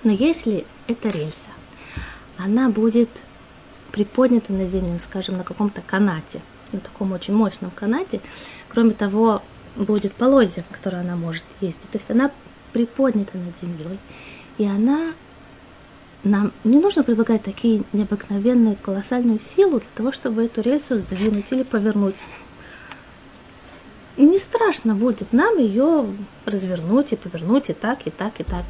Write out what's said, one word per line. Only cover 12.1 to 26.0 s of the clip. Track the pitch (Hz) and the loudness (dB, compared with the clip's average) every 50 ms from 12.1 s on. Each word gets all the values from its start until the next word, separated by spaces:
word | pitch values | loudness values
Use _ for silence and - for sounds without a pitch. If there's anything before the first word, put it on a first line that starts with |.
она | 214 233 269 285 - - - - - - - - - | 2 2 2 2 -2 -8 -20 -20 -20 -20 -20 -6 -2
приподнята | 233 233 226 - - 269 262 220 214 196 - - | -2 -2 -2 0 0 0 2 2 0 -2 -2 -8
над | 185 175 175 170 - | -10 -10 -10 -10 -10
землей, | - 175 175 156 156 170 190 202 - - - - - - - - - - - | -10 -10 -8 -8 -10 -10 -12 -12 -14 -20 -20 -20 -20 -20 -20 -20 -20 -18 -4
и | - 214 | -2 -2
она, | 202 196 202 220 254 285 311 330 330 330 - - - - - - - - - - - - - - - - - - - - - - | 0 2 2 2 2 2 0 -2 -6 -8 -12 -20 -20 -20 -20 -20 -20 -20 -20 -20 -20 -20 -20 -20 -20 -20 -20 -20 -20 -20 -4 0
нам | 196 208 196 208 220 - - - | 0 2 2 0 -2 -4 -2 2
не | 220 247 294 | 4 6 6
нужно | 339 403 392 330 269 | 6 4 2 2 2
предлагать | - 233 214 226 - 226 214 - | 2 2 2 2 2 2 0 0
такие | 196 196 - - 233 220 208 196 - - | -6 -8 -2 0 2 2 2 0 -2 -2
необыкновенные, | 202 214 196 208 202 - - 202 202 196 240 254 240 226 220 202 | -2 -2 -2 -4 -6 -4 -6 -4 0 0 2 4 4 4 2 0
колоссальную | 202 - - 190 196 196 - 254 247 240 233 220 220 | -2 -6 -6 -6 -6 -4 -4 -2 0 2 2 0 0
силу | - - - - 392 381 302 226 | -4 -4 2 4 4 4 4 0
для | - - - | -4 -6 -8
того, | - 220 262 | -4 -4 -4
чтобы | 269 - - 254 220 220 226 | -4 -4 -6 -4 -2 0 -2
эту | 226 - 226 | -2 -2 -2
рельсу | 208 240 277 302 285 - 254 | 0 0 0 0 0 -2 -4
сдвинуть | 214 180 - 190 185 202 220 208 202 202 - | -4 -2 -4 -4 -2 0 0 0 0 -2 -2
или | 262 262 262 | -2 -2 -2
повернуть. | 254 - 220 202 220 214 208 202 190 190 - - - - - - - - - - - - - - - - - - - - - - - - - - - - - - - - - - - - - - - - | 0 -2 0 0 2 2 2 0 0 -2 -6 -14 -18 -20 -20 -20 -20 -20 -20 -20 -20 -20 -20 -20 -20 -20 -20 -20 -20 -20 -20 -20 -20 -20 -20 -20 -20 -20 -20 -20 -20 -20 -20 -20 -20 -20 -20 -20 -16 2
Не | - 277 302 370 392 | 6 6 6 6 4
страшно | - - - 453 466 403 311 - - 226 214 | 0 0 0 2 2 2 0 0 0 0 0
будет | 196 226 254 214 - 196 - | 2 2 0 0 -2 -4 0
нам | - 247 339 453 453 | 2 4 4 4 4
ее | 349 247 214 190 226 269 320 330 302 | 4 2 2 4 2 4 4 4 2